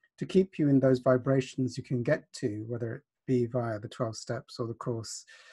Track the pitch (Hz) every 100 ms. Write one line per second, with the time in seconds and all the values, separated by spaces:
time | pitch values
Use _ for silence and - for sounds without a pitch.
0 | _ - - 190 190 - 147 139 135 127
1 | 131 127 123 135 127 - 127 - - 127
2 | 120 156 - - 123 104 110 117 117 117
3 | _ _ - 127 117 123 117 107 107 -
4 | 117 107 - 117 - - 117 117 - 113
5 | 110 - - - -